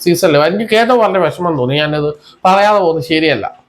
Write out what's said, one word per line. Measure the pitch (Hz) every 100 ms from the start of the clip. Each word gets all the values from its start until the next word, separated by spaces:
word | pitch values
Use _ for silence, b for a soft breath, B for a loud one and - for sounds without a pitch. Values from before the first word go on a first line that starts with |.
സീസണിൽ | 180 170 180 147
എനിക്ക് | 156 202 220
കേട്ട | 220 233
വളരെ | 247 208 190
വിഷമം | 156 175 175 151
തോന്നി. | 123 147
ഞാനത് | 151 151 147 147 B B
പറയാതെ | 185 196 208 208
പോകുന്നത് | 175 160
ശരിയല്ല. | 139 160 156 120 - -